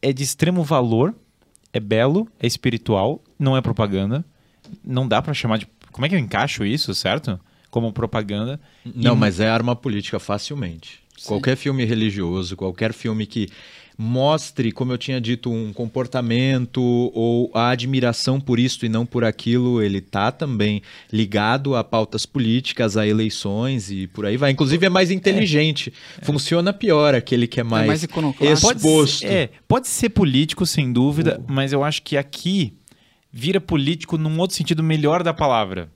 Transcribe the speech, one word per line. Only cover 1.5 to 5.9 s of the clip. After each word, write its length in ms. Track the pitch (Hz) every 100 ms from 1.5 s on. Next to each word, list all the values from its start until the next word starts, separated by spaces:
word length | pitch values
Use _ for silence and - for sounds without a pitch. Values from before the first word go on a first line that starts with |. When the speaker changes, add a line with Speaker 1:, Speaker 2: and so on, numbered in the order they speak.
| _ _
Speaker 1:
é 80 | 123
belo, 480 | 104 110 123 170 226 _
é 80 | 123
espiritual, 760 | - 127 117 - 104 104 151 _ _
não 180 | 139 131
é 60 |
propaganda. 640 | 123 113 107 95 98 127 175 _ _ _ - -
Não 240 | - 127 131
dá 140 | 107
pra 120 | 131
chamar 240 | 143 117 110
de, 80 | - _ -